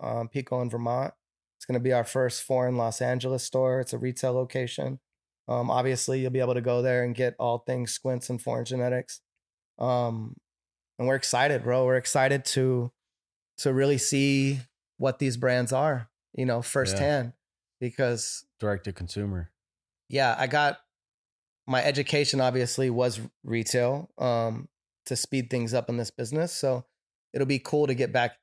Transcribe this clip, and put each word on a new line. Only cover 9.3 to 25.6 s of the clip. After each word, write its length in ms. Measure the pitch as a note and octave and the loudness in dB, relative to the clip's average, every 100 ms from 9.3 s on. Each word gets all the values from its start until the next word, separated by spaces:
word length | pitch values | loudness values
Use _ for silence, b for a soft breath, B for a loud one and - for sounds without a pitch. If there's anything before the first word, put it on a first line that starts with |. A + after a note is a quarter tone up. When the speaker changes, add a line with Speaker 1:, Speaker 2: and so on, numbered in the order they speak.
| _ _ _ _ - | _ _ _ _ -4
Speaker 1:
Um, 600 | B2+ B2 A#2+ A2+ A2 - _ _ _ _ _ - | 0 0 0 -4 -8 -12 _ _ _ _ _ -4
and 100 | B2 | 0
we're 80 | C3+ | 0
excited, 480 | - B2 D3 C3+ | 0 2 2 2
bro. 220 | A#2 B2+ B2+ | 2 2 4
We're 120 | B2+ | 2
excited 480 | - C#3+ C3+ C#3 - | 2 2 4 2 0
to, 460 | C3+ C3 B2+ A#2+ - _ _ _ _ _ - | 0 2 2 -2 -8 _ _ _ _ _ -4
to 140 | C#3+ | 0
really 240 | C3 C#3 C3 | 2 4 4
see 600 | - C#3 C#3 C#3 C3+ C#3 - _ _ - | 2 2 4 4 2 0 -6 _ _ -2
what 220 | C3 - | -2 0
these 180 | C3+ A#2+ | -2 0
brands 340 | B2+ B2 - | 2 2 2
are, 380 | C3 D#3 B2+ A2+ _ _ | 2 2 0 -6 _ _
you 120 | - B2+ | -4 0
know, 120 | A#2+ | 0
Speaker 2:
Yeah. 40 | |
Speaker 1:
firsthand, 720 | B2 C3+ G2 G2 C#3 D3 A#2+ - _ _ _ _ | 0 0 0 0 2 0 -2 -8 _ _ _ _
because 640 | B2 C3 B2 A2+ - - - _ | -8 -2 0 0 -4 -8 -14 _
Speaker 2:
Direct 260 | G#2+ G2 G2+ | -2 -2 -6
to 80 | |
consumer. 580 | F2+ F2 G2+ G2+ F#2 E2+ _ _ _ _ _ _ | -8 -8 -4 -4 -4 -6 _ _ _ _ _ _
Speaker 1:
Yeah, 280 | C3+ B2+ - | 0 2 2
I 80 | C3 | 0
got, 320 | D3 C#3+ - _ _ _ _ _ _ _ _ - | 2 2 0 _ _ _ _ _ _ _ _ -2
my 160 | B2+ | 2
education 560 | - C#3 C3+ D3 C#3+ C3+ | 2 0 0 2 2 2
obviously 500 | B2+ B2+ A#2+ - C3 | 2 2 0 0 0
was 300 | A#2 B2 A2 A2+ - | 2 0 -2 -10 -14
retail, 640 | - A2+ A2 B2+ A#2+ C#3+ F3 - | -4 -2 0 2 2 0 -6 -4
um, 520 | B2 A#2 A2+ A2+ D3 _ _ _ - | 0 0 0 -4 -10 _ _ _ -6
to 100 | B2+ | -4
speed 320 | - C3+ A#2+ | -2 -4 -2
things 240 | B2+ | -2